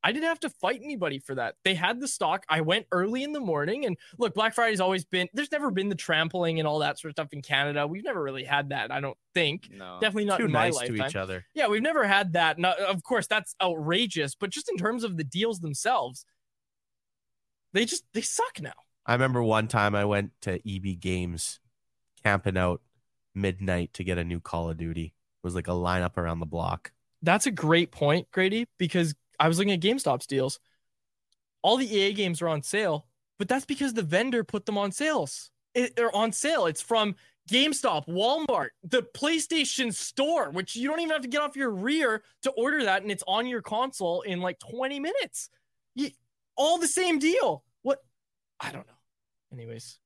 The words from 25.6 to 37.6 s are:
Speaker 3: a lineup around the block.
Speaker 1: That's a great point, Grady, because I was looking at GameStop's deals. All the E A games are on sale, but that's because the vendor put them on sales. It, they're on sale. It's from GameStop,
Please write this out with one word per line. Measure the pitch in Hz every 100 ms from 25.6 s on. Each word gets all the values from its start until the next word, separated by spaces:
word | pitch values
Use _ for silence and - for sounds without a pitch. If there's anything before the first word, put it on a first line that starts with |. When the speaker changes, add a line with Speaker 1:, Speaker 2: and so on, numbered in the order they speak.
| 85
Speaker 3:
a |
lineup | 90 87 90 90 -
around | 85 82
the | 82
block. | 85 85 90 - _ _ _
Speaker 1:
That's | 160 202 277
a |
great | 180 156 170 170
point, | - 143 165 -
Grady, | - 185 220 240 _
because | 175 180 165 147 _ _
I | 156
was | 165
looking | 202
at | 185
GameStop's | 185 262 - 131 -
deals. | 135 131 - _ _ _ _ _ _ _ _ _ _
All | 180 247
the | 247 208
E |
A | 196
games | 208 190 165
are | 170
on | 151
sale, | - 202 208 151 - _ _ _
but | 190
that's | 262
because | - 285 277
the | 226
vendor | 165 175 254 240
put | 208 208 -
them | 202
on | 202
sales. | 185 311 294 143 - - _ _
It, | 247 247 -
they're | 233
on | 196 226
sale. | - 285 320 175
It's | 156
from | - 226 214 190 _ _ -
GameStop, | 240